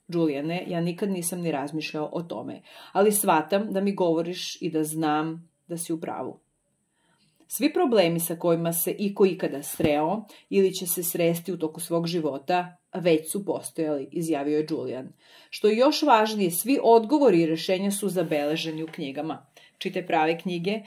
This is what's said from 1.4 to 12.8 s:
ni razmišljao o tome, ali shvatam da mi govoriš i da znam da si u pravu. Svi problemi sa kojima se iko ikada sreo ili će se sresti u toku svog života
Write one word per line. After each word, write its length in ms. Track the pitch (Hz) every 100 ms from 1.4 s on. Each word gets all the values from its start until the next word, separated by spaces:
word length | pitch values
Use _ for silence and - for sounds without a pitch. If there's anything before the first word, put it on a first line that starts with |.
ni 120 | 170
razmišljao 580 | 143 143 156 151 156 151
o 100 | 170
tome, 380 | 170 107 139 - - - -
ali 200 | 180 214
shvatam 600 | 208 196 160 156 202 214
da 80 | 190
mi 140 | 202
govoriš 680 | 196 180 165 170 180 - -
i 80 | 170
da 140 | 160
znam 680 | 156 156 160 151 160 165 - _ -
da 80 | 170
si 160 | -
u 80 | 165
pravu. 400 | - - 127 - _ _ _ _ _ _ _ _ _ _ -
Svi 260 | - 285
problemi 480 | 370 320 220 170 170
sa 160 | 170 165
kojima 360 | 175 170 165
se 220 | 170 185 -
iko 280 | 202 202 190
ikada 360 | 175 165 143
sreo 640 | 147 - 160 147 156 214 - - -
ili 240 | 196 190
će 120 | 170 175
se 160 | -
sresti 500 | 170 170 170 170 -
u 60 | 170
toku 220 | 160 170
svog 260 | - 170 170
života 720 | 175 151 135 - 180 175 -